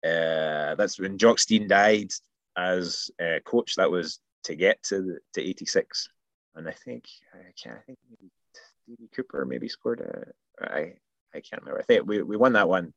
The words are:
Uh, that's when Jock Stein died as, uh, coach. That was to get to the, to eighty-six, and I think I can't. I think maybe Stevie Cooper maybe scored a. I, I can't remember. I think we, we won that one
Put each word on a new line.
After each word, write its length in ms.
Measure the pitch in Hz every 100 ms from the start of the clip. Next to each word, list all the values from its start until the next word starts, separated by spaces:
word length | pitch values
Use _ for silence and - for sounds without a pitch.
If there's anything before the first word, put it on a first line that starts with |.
| 82
Uh, 680 | 82 82 80 78 76 76 78
that's 240 | 101 -
when 180 | 95 98
Jock 220 | 110 113
Stein 280 | - 110 104
died 440 | 98 104 107 98 - _ _ _ -
as, 540 | 90 92 87 - - -
uh, 200 | 85 80 -
coach. 300 | 117 117 -
That 120 | 92
was 280 | 90 78 - _ _
to 120 | - 78
get 260 | 92 -
to 180 | - 98
the, 180 | 92 80 _ -
to 60 |
eighty-six, 680 | 92 90 - - - - - _ _ _ _ -
and 120 | 82
I 40 |
think 340 | - - 120 - - _
I 40 | 92 92 85
can't. 160 | - -
I 40 |
think 180 | _ 127 123
maybe 220 | 113 92 _ _ - - _
Stevie 260 | _ 117 113 -
Cooper 300 | 131 - 65
maybe 240 | 62 -
scored 320 | - - 120
a. 640 | 50 - - - _ - -
I, 280 | - 78 - _ _ _
I 80 | 78
can't 200 | - -
remember. 180 | - -
I 40 |
think 240 | - 113 -
we, 160 | 104
we 140 | 87 104
won 160 | 127
that 160 | 113 92
one 240 | 92 87